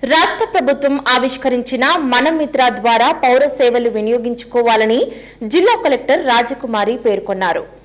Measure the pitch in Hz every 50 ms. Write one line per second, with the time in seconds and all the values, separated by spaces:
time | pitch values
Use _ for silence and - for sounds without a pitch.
0 | - 247 285 320 349 359 - - 440 440 - 370 294 247 285 277 277 285 277 285
1 | - - 254 254 240 262 262 - - 269 254 247 240 240 254 240 254 277 339 359
2 | 302 262 240 247 262 302 330 320 302 277 - 269 254 247 226 - 202 233 233 226
3 | 233 269 330 - - 254 247 262 277 294 262 - 277 240 240 247 240 233 208 214
4 | 214 214 233 247 226 240 240 240 - - - 247 233 233 226 220 220 220 220 254
5 | 453 - - - - - - - - 214 226 339 359 440 480 - - 320 277 247
6 | - - 262 359 349 269 240 233 240 233 269 262 - 240 226 214 202 202 240 254
7 | 233 240 202 196 196 - 196 190 190 180 165 147 - - - -